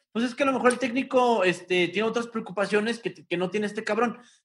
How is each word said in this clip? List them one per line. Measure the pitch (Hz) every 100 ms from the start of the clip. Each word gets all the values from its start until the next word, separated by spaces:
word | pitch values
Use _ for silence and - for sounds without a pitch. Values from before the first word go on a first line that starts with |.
| _
pues | 220 247
es |
que | -
a | 277
lo |
mejor | 254 240
el | 240
técnico, | 262 254 269 262 247 220
este, | 180 175 - 180 170
tiene | 190 220
otras | 233 233
preocupaciones | 226 226 185 196 208 220 233
que, | 180
que | - - 175
no | 180
tiene | 208 208
este | 214
cabrón. | 214 208 240 233 - _